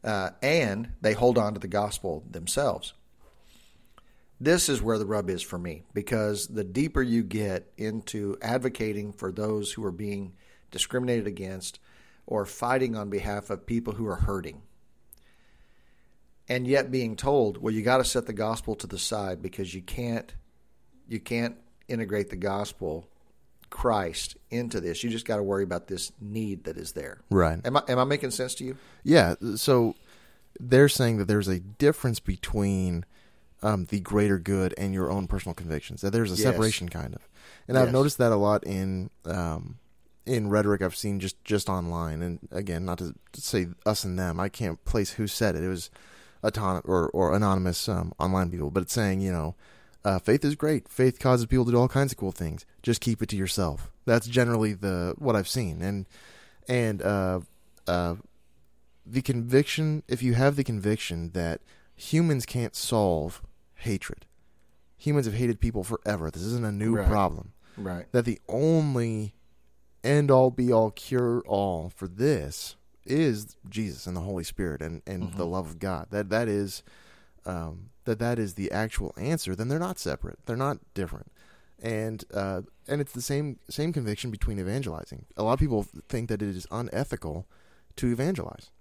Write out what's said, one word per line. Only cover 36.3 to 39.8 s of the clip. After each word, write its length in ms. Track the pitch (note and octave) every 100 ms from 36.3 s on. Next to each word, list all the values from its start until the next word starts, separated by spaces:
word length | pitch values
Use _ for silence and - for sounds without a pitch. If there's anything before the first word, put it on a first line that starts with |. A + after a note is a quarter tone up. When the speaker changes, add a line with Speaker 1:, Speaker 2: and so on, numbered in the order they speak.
Speaker 2:
a 40 | F2+
Speaker 1:
Yes. 80 |
Speaker 2:
separation 460 | G#2+ A#2 A2 G#2+ F2
kind 240 | E2+ C2+ -
of. 120 | - - - - -
And 100 | B2+
I've 100 | B2+
Speaker 1:
Yes. 60 |
Speaker 2:
noticed 240 | C3 C#3+ -
that 140 | A#2+
a 40 | G#2+
lot 280 | G2+ G#2
in, 460 | - F#2+ F#2+ F#2+ F#2 _ E2
um, 520 | F2+ E2+ D#2+ E2 E2